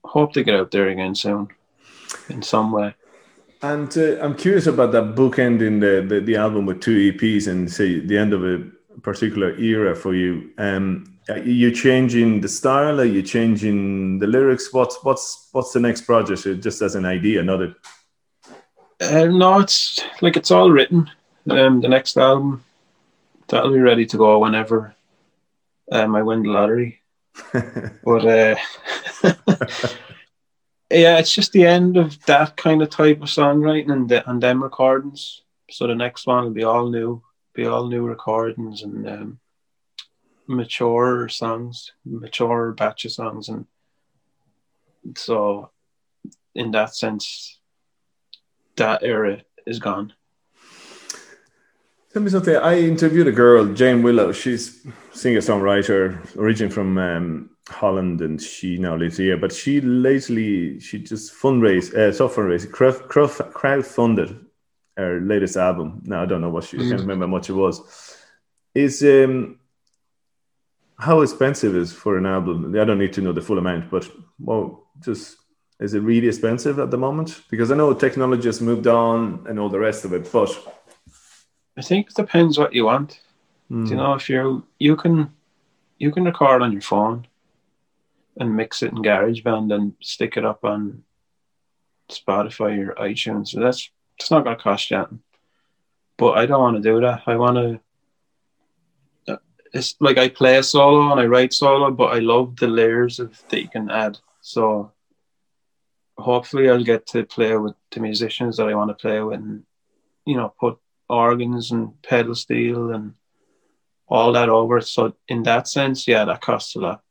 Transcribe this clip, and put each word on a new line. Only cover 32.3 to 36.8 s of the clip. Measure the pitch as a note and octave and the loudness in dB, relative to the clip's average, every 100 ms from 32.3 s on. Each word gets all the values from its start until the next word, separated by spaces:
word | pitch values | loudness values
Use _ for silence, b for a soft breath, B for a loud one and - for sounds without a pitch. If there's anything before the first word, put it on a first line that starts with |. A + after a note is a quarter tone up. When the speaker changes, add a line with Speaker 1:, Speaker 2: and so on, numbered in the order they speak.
| C#3+ D3+ - | 2 2 -2
Speaker 1:
kind | D#3+ D#3 | 2 2
of | D3+ | 0
type | - D3+ D3 | 2 4 4
of | D3 | -2
songwriting | - C#3+ D3 D3+ D#3 C#3+ | 0 2 2 2 0 -2
and | C#3 A#2+ | -2 2
the, | A#2+ - | 0 0
and | B2 | 0
them | B2 B2+ | 0 0
recordings. | C3+ - C3 C3+ C#3 C#3+ - - _ _ _ | -4 0 2 2 -2 -14 -18 -20 _ _ _
So | - A#2+ | -6 -4
the | A#2 | -2
next | B2 - - | -4 -6 -2
one | B2 | -2
will | A#2+ | -2
be | A2 | -4
all | A2+ A#2 | 0 0